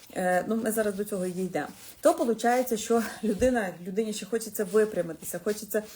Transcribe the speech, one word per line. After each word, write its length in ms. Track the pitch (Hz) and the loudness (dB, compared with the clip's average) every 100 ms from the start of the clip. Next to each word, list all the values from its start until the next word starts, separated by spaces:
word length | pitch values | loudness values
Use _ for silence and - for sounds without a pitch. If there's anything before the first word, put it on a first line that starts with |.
| - - | -10 -2
е, 280 | 185 180 190 | 2 2 2
ну, 100 | 220 | 0
ми 160 | 226 | 0
зараз 220 | 220 208 | 2 0
до 100 | 196 | 0
цього 220 | 208 202 180 | -4 -2 -2
і 40 | |
дійдемо, 380 | 175 185 151 - - - - | -2 -2 -2 -6 -10 -18 2
то 140 | - | 2
получається, 640 | 339 262 220 233 247 247 220 | 4 2 2 2 2 2 -2
що 260 | - 233 214 - | 2 0 0 -2
людина, 440 | 208 196 254 247 190 165 175 | -2 2 4 2 0 -6 -6
людині 260 | 190 220 | -2 -2
ще 140 | 208 196 | -4 -4
хочеться 380 | 226 220 - | -4 -4 -4
випрямитися, 760 | 196 208 214 190 170 156 - 175 | 2 4 4 2 -4 -6 -8 -4
хочеться, 380 | 214 208 208 214 214 | -4 -4 -2 -4 -4